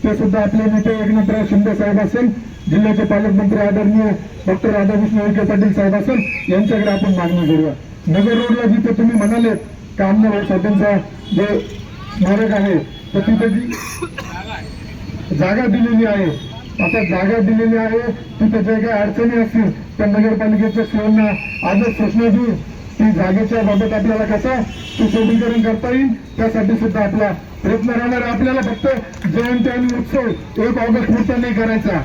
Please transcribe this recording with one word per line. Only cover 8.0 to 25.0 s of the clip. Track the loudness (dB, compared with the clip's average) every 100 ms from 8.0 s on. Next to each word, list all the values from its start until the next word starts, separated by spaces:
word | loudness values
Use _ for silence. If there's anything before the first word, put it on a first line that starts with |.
| 0
नगर | 2 2 2
रोडला | 2 2 2
जिथे | 2 2 2
तुम्ही | 2 2
म्हणाले | 2 2 2 0 -6 -16 -14 -2
का | 2
अण्णाभाऊ | 4 4 2
साठेंचा | 0 0 2 2 2 0 -2 -14 -4
जे | 0 0 -2 -4 -12 -14 -14 -12 -2
स्मारक | 0 2 2
आहे, | 0 2 0 -2 -14 -4
तर | -2
तिथे | 2 2 2
जी | 0 -2 -8 -10 -10 -10 -10 -12 -12 -12 -12 -12 -12 -14 -12 -12 -12 -6 -2
जागा | 0 0 0
दिलेली | 2 2 4 2
आहे, | 2 0 -2 -10 -14 -12 -4
आता | -2 0 0
जागा | 0 0 2
दिलेली | 2 2 2 2
आहे, | 0 -2 -2 -6 -12 0
तिथे | 2 2
जे | 0 0
काही | 0
अडचणी | 0 0 0 0 2
असतील, | 0 2 0 -2 -10 -2
त्या | 0
नगरपालिकेच्या | 2 2 2 2 2 2 0 -2
सेवांना | 0 2 4 2 -2 -8 -6 0
आजच | 2 2 0
सूचना | 0 2 4
देऊन | 2 2 -2 -8 -14 -14
ती | 0 2
जागेच्या | 2 2 0 0 0
बाबत | 2 2 0
आपल्याला | 0 0 0 0
कसं | -2 0 -2 -4 -8 -12
सुशोभीकरण | -2